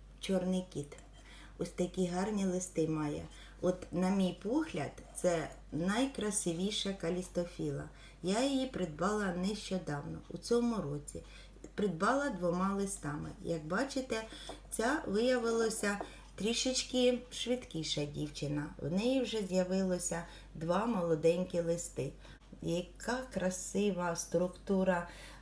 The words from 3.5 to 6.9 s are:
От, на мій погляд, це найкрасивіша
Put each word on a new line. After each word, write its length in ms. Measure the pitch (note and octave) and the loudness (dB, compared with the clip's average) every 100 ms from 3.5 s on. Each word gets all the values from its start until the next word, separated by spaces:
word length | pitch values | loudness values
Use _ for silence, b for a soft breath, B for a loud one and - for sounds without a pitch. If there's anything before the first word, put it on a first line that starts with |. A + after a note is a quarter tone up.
| B | B
От, 260 | F3+ F3+ - | 0 0 -2
на 180 | E3+ F#3 | 0 2
мій 280 | G3 F#3 E3+ | 4 2 0
погляд, 480 | G3+ C#4+ D#4 E3 C#3 - - - | 0 0 0 -2 -4 -6 -12 -2
це 340 | F3+ E3+ D3 - - | 2 2 0 -8 -8
найкрасивіша 1200 | D3 F3+ A3 C4+ - G#3 G3 F3+ E3 G3 G#3+ G3+ | -2 0 2 0 0 -2 0 0 0 0 0 -2